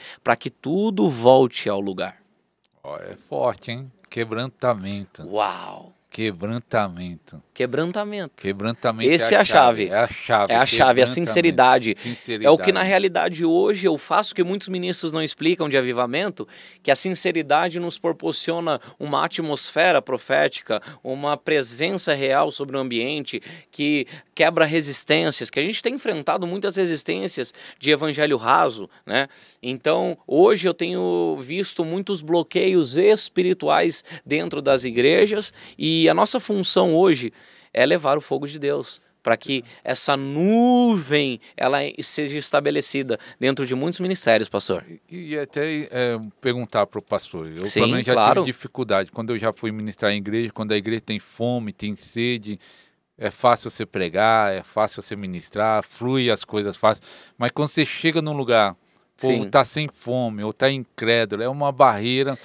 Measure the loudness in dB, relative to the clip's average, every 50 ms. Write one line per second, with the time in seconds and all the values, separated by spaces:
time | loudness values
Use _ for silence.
0 | -14 -20 -16 -6 0 0 0 0 0 -12 _ _ -4 -2 0 0 0 0 0 2
1 | 0 0 0 4 6 8 8 8 6 4 2 -4 -4 -4 -4 -4 -4 -6 -6 -6
2 | -6 -8 -8 _ _ _ _ _ _ _ _ _ _ _ _ _ -16 -14 -14 -14
3 | -14 -16 -18 -18 _ -8 -4 -2 -2 -2 -2 -4 -8 -10 -10 -10 -12 -16 _ _
4 | _ -12 -6 -6 -6 -4 -4 -6 -6 -8 _ -4 -2 -2 -2 -2 -4 -8 -8 -8
5 | -10 -12 _ -18 -14 -6 -2 -2 -2 -2 -2 -8 -12 -14 -16 -18 -20 -20 _ _
6 | _ _ -8 -4 -4 -4 -4 -6 -8 -8 -8 -8 -8 -2 0 0 0 0 -4 -10
7 | -12 -12 -12 -14 _ -20 -20 -20 _ _ _ -4 -4 -2 -2 -4 -4 -4 -4 -6
8 | -8 -6 -8 -10 -10 -12 _ -8 -6 -6 -6 -4 -4 -6 -4 -2 -2 -2 0 2
9 | 2 4 4 4 4 4 6 4 4 6 6 6 6 6 4 2 -2 0 0 0
10 | 0 0 -4 -8 -2 0 2 2 2 4 4 2 4 4 4 4 6 6 6 6
11 | 6 4 4 2 2 2 2 2 2 2 4 6 6 6 6 4 2 0 -4 -4
12 | -6 -10 -10 -10 -10 -10 -6 2 6 6 6 6 4 0 0 2 2 2 2 2
13 | 2 2 0 0 -2 -2 -2 -2 0 2 2 2 2 2 0 0 0 0 0 -2
14 | -2 -2 0 0 0 -2 -2 -2 -2 -2 -2 -6 -6 -6 -6 -6 -6 -6 -6 -4
15 | -6 -6 -4 -4 -4 -4 -6 -2 0 0 0 0 -2 0 0 0 0 0 -2 -2
16 | -2 -2 -2 -4 -4 -4 -6 -10 -14 -14 -16 -20 -20 -20 -18 _ 0 2 4 4
17 | 4 2 2 0 0 0 0 -2 0 2 2 2 2 0 -4 -6 -6 -6 -6 -4
18 | -4 -4 -4 -2 -4 -4 -2 -2 -2 -2 -4 -4 -2 -2 -4 -4 -6 -12 -16 -12
19 | -6 -2 -2 0 -2 -2 -4 -4 -4 -4 -4 -4 -4 -2 0 2 4 4 4 2
20 | 2 0 -6 -6 -2 0 2 2 2 0 -2 -6 -6 -4 -4 -4 -4 -10 -20 -14
21 | -10 -10 -8 -6 -4 -4 -4 -4 -2 0 0 0 0 -2 -4 -4 -4 -2 -2 -2
22 | 0 -2 0 0 0 0 2 2 2 0 -2 -6 -8 -6 -6 -6 -4 -4 -4 -4
23 | -4 -4 -6 -6 -8 -8 -10 -10 -12 -14 -20 -20 _ _ -8 -4 -2 0 0 0
24 | -2 -4 -10 -20 _ _ 2 4 4 4 6 2 2 2 2 0 0 0 -2 -2
25 | 2 2 2 2 2 0 0 -2 -2 -2 -4 -4 -4 -2 -4 -4 -4 -4 -6 -4
26 | -6 -6 -4 -4 -2 -2 -2 -2 -2 -6 -6 -4 -6 -4 -2 -2 -2 0 -2 -2
27 | -2 -4 -6 -6 -4 -4 -4 -4 -6 -8 -8 -12 -20 -20 -14 -4 0 0 2 2
28 | 0 -4 -2 0 0 0 0 0 2 4 4 4 4 2 -2 -6 -12 -14 _ -18
29 | -8 -2 -2 -2 -2 -2 _ -20 -20 -20 -20 _ -10 -10 -8 -2 0 0 0 0
30 | 0 -4 -6 _ -6 -2 4 4 6 6 4 2 0 -2 -2 -2 -6 -6 -4 -4
31 | -4 -2 -2 -2 -2 -2 -4 -6 -8 -10 -8 -6 -6 -6 -4 -6 -6 -4 -4 -6
32 | -4 -6 -6 -6 -4 0 0 0 0 0 -2 0 0 2 2 2 0 0 0 2
33 | 4 4 4 2 0 -2 -2 0 0 0 0 -2 0 2 2 2 2 0 -2 -4
34 | -6 -8 -18 -16 -6 -4 -4 -4 -4 -4 -6 -2 2 2 2 2 2 0 0 2
35 | 4 4 6 6 4 2 2 -4 -6 -8 -12 -16 -20 -20 -10 -6 -2 -2 0 4
36 | 4 4 4 4 4 2 2 0 -2 -2 -2 0 2 4 4 4 4 4 4 4
37 | 4 4 2 0 -2 -10 _ -14 -20 -20 -20 -20 _ _ 2 2 4 4 4 2
38 | 2 0 0 0 -2 -4 -6 -4 -6 -8 -8 -6 -4 -2 -2 -4 -6 -10 -14 -18
39 | _ _ _ _ -2 -2 -2 -2 -2 -4 -4 -4 -6 -10 -20 -12 -6 -2 0 2
40 | 2 2 0 -2 -2 -4 -2 0 2 2 4 4 4 4 4 4 4 4 2 0
41 | 0 0 0 0 0 0 -4 -8 -12 -16 -8 -2 0 0 0 0 -2 -4 -6 -2
42 | 0 2 2 2 0 -2 -4 -6 -4 0 0 0 0 2 0 0 0 0 0 0
43 | -2 -2 -4 -6 -6 -16 -8 -2 -2 -2 0 0 -2 -2 -2 -2 -2 -4 -4 -4
44 | -4 -2 -2 0 4 4 4 4 2 0 -2 -2 -2 -2 -2 -4 -6 -12 -20 -20
45 | _ -18 -16 -16 -12 -10 -8 -8 -8 -6 -6 -6 -4 -4 -4 -6 -8 -6 -4 -4
46 | -2 -2 -2 -4 -8 -12 -12 _ -2 -2 -2 -2 -6 -2 0 0 0 0 -2 -12
47 | -6 -4 -4 -4 -4 -6 -12 -12 -12 -10 -10 -8 -6 -2 0 2 2 2 2 0
48 | 2 2 4 6 6 6 6 4 2 -2 -4 -8 -12 -12 -8 -6 -2 0 0 0
49 | 0 -4 -8 -10 -6 -6 -6 -2 -2 -4 -4 -4 -6 -6 -6 -6 -8 -10 -6 -2
50 | -2 0 0 0 -4 -4 -4 -4 -4 -4 -6 -8 -4 -2 -2 -2 -2 -2 -6 -6
51 | -6 -6 -8 -8 -8 -12 -8 -4 -4 -2 -2 -4 -6 -8 -10 -10 -10 -10 -10 -10
52 | -14 -10 -6 -4 -2 -2 -2 -4 -6 -10 -12 -12 _ -20 -20 _ _ _ _ _
53 | _ _ _ -8 -8 -8 -6 2 4 4 4 4 0 -10 -8 -10 -10 -8 -4 -4
54 | -4 -2 0 2 2 4 4 4 2 0 -2 -4 -8 -6 -2 -2 -2 -2 -4 -10
55 | -12 -12 -10 -10 -8 -10 -10 -10 -12 -10 -4 -2 0 2 2 0 -2 -4 -10 -6
56 | -4 -2 -2 0 2 0 0 -2 -2 -4 -4 -4 -4 -4 -4 2 2 2 2 2
57 | -6 -20 -20 -20 -20 -18 _ -4 -4 -4 -2 -2 -4 -2 0 0 0 0 -2 -2
58 | -2 0 0 0 -2 -2 -4 -4 0 4 4 6 4 4 0 _ _ _ _ _
59 | _ _ _ -2 0 0 2 2 0 2 4 4 4 4 -2 -6 -6 -6 -8 -12
60 | -8 -4 -2 -2 -2 -2 -4 -4 -6 -6 -2 0 0 0 0 -2 -8 _ -10 -4
61 | 2 2 4 4 2 0 -2 -4 -4 -4 -2 -2 -2 -2 4 6 6 6 6 2
62 | 0 0 0 0 0 -2 -4 -8